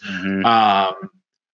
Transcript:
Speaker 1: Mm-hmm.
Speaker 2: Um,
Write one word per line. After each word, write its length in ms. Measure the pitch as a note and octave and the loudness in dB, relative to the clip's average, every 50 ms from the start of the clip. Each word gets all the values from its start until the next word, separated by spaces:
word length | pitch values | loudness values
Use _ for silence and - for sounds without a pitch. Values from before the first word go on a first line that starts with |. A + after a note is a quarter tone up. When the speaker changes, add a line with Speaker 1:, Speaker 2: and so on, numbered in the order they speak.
| - | -10
Speaker 1:
Mm-hmm. 400 | G2+ F#2+ F#2 F#2 F#2+ G2 G2 F#2+ | -12 -10 -8 -6 -4 -2 0 2
Speaker 2:
Um, 640 | A#2 A#2 A2+ A2 G#2 G2 G2 G2 F#2 F#2 - F#2+ - _ _ _ _ _ _ _ _ | 2 4 4 4 4 2 2 0 -2 -4 -8 -14 -18 _ _ _ _ _ _ _ _